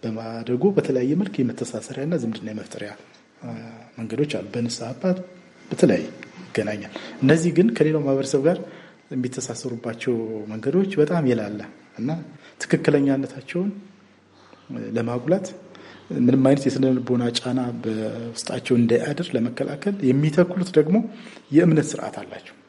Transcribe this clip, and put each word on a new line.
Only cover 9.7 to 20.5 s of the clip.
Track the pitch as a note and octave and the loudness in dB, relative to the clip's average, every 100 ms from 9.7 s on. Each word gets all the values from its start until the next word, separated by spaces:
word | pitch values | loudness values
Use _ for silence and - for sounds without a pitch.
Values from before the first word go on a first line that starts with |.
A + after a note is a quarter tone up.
| A#2 A#2+ A2+ - A#2 A2+ A2 G#2+ | -8 -8 -6 -2 -2 -2 -8 -8
መንገዶች | A2 C3 F3 F#3+ - | -6 0 2 2 2
በጣም | D3+ F3 | 2 4
የላላ | C3+ A#2 G#2 G#2 G#2 - - - | 2 2 0 -8 -12 -18 -20 -6
እና | A#2+ E3+ - - - - | -4 -4 -8 -18 -20 -14
ትክክለኛነታቸውን | - D#3 - D3 C#3 C3+ C3+ - - F3 G3+ - - - _ _ _ _ - - - B2 A2 | 0 2 4 4 4 0 -2 -10 -8 -4 -4 -6 -16 -20 _ _ _ _ -20 -20 -14 -10 -6
ለማጉላት | A2+ A#2 A#2+ B2 F#3+ F#3+ - - - - - - | -4 -2 -4 0 -2 -2 -14 -20 -20 -20 -20 -10
ምንም | D3 B2 C3+ | 2 4 6
አይነት | C3 C#3 | 6 4
የስነ | C3+ C3 C3 | 2 2 2
ልቦና | B2+ A#2+ B2 A#2+ | 2 2 0 2
ጫና | A#2 B2 C3 B2 A#2 | -2 -2 -2 -2 -4
በውስጣቸው | A2+ A2 A2 A2 A#2 A#2 - B2+ - A#2+ | -4 -4 -4 -6 -10 -10 -8 -6 2 4
እንዳያድር | A#2 A#2+ - D3 F3 | 6 4 2 -4 -2
ለመከላከል | B2+ A#2+ - C#3 C#3+ G3+ G3 | -2 -2 -2 -6 -4 -4 0
የሚተክሉት | C3+ C3+ D3+ E3+ F3 | 2 4 4 4 2